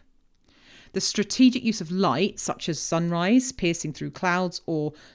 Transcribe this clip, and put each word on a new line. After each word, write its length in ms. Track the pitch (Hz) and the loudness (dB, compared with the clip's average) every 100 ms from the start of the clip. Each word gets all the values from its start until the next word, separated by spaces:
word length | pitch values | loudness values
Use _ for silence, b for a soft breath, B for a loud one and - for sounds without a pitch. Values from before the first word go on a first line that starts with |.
| _ _ _ _ B B B B B | _ _ _ _ B B B B B
The 80 | 190 | -4
strategic 640 | - - 202 - 254 247 | -2 -2 0 6 6 6
use 160 | 220 214 | -2 -4
of 100 | 165 | -4
light, 480 | 185 180 127 208 - | 0 2 2 0 -2
such 300 | - - - | -6 -6 -6
as 100 | 151 | -6
sunrise 720 | - 165 170 170 180 254 254 | -2 -2 0 0 4 4 2
piercing 420 | - 170 165 156 | 0 -2 -2 -6
through 200 | - 147 | -8 -10
clouds 480 | - 185 180 180 - | -4 -2 0 -2 -4
or 280 | - 156 151 B B | -4 -4 -4 B B